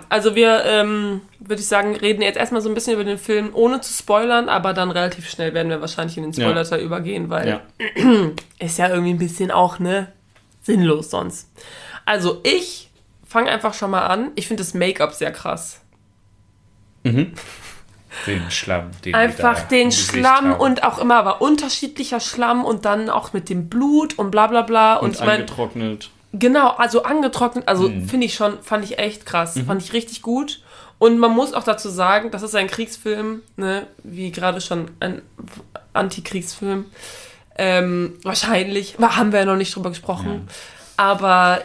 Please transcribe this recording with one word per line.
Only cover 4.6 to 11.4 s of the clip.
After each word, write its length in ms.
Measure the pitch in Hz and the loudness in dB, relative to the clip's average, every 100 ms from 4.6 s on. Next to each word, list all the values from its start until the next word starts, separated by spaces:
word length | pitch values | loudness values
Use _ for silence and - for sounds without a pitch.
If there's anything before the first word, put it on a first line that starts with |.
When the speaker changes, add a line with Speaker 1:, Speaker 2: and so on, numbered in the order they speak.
| 185 | 0
Speaker 1:
dann 180 | 185 180 | 0 0
relativ 380 | 180 180 180 165 | 0 -2 -4 -10
schnell 240 | - 160 | -6 -4
werden 160 | 160 165 | -2 -2
wir 120 | 160 | -2
wahrscheinlich 340 | 160 - 165 165 | -6 -6 -6 -6
in 60 | |
den 80 | 156 | -6
Speaker 2:
Ja. 140 | 160 127 | 0 0
Speaker 1:
Spoiler-Teil 320 | 165 165 170 | 2 0 -2
übergehen, 480 | 165 170 170 202 170 | -2 -4 -6 -6 -4
weil 180 | 170 - | -2 -2
Speaker 2:
Ja. 140 | 107 - - 220 - | -4 -6 -10 -6 2
Speaker 1:
<clears throat> 360 | 247 220 165 - - - | 6 6 4 -4 -12 -10
ist 180 | 170 165 | -6 0
ja 100 | 180 | 2
irgendwie 220 | 180 175 | 2 0
ein 60 | 175 | 0
bisschen 320 | 175 170 185 | -2 -4 0
auch, 260 | 175 180 - | 4 2 2
ne, 280 | 180 196 190 - _ _ _ _ | -2 -2 -4 -12 _ _ _ _
sinnlos 460 | - 208 170 151 156 | 0 2 4 2 -2
sonst. 380 | - - - | -6 -6 -8